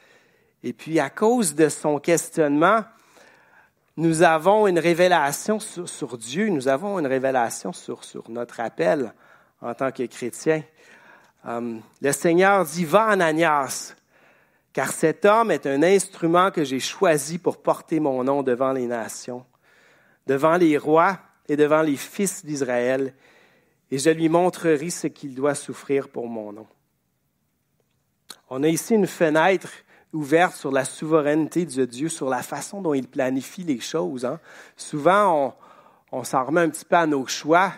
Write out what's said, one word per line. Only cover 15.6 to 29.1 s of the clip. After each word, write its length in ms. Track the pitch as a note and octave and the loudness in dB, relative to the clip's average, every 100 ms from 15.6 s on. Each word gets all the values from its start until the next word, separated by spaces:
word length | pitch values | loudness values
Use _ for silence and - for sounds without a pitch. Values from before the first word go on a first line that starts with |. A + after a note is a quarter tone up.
| C#3+ | 0
un 160 | C#3 | 2
instrument 680 | E3+ G3 - - E3 F3 F#3+ | 4 4 2 -4 2 4 4
que 120 | F#3 | 0
j'ai 180 | C#3 C3 | -4 -4
choisi 580 | - - F#3 D3+ C#3 E3+ | -6 0 2 2 -2 -4
pour 240 | C#3+ - | -4 -2
porter 360 | - D3+ - D#3 | -2 -2 -2 -2
mon 240 | D3+ B2+ | 0 -2
nom 200 | B2+ C#3+ | 0 0
devant 300 | C3 A#2+ C3+ | 0 0 0
les 140 | C3+ A#2+ | -2 -4
nations, 600 | A#2 A2 - - B2 - _ _ _ _ _ _ _ - | -6 -8 -12 -12 -14 -16 _ _ _ _ _ _ _ -2
devant 320 | C3+ D#3+ F3 | 2 4 4
les 180 | E3 C#3+ | 4 2
rois 420 | D3 D#3+ F#3 F#3 _ _ - | 4 4 4 0 _ _ -4
et 80 | D3 | 2
devant 240 | D3 D#3 | 4 4
les 160 | D#3 C#3 | 2 -2
fils 480 | - - F#3 - | -8 -4 -4 -4
d'Israël, 680 | D3 C#3+ B2+ B2 B2 C3+ C3 - _ _ _ _ _ _ - | -10 -6 -2 -2 0 -2 -4 -10 _ _ _ _ _ _ -8
et 60 | C3+ | -2
je 140 | D#3 | 0
lui 180 | D#3+ E3 | 2 2
montrerai 640 | E3+ F3+ - E3 D3 E3+ | 2 0 0 0 0 -2
ce 160 | - D3 | -6 -8
qu'il 280 | - C#3+ | -8 -14
doit 200 | B2+ C#3+ | -4 -2
souffrir 560 | C#3 - B2 - C#3 C3 | -2 -8 -14 -2 -2 -2
pour 180 | - A#2 | -10 -10
mon 240 | A2+ G#2 | -10 -12
nom. » 140 | G#2 G#2+ _ _ _ _ _ _ _ _ _ _ _ _ _ _ _ _ - - | -16 -20 _ _ _ _ _ _ _ _ _ _ _ _ _ _ _ _ -20 -12
On 120 | C3 | -2
a 60 | D#3 | 0
ici 260 | D#3+ - | 0 0
une 120 | A3 | 2
fenêtre 640 | F#3+ | 2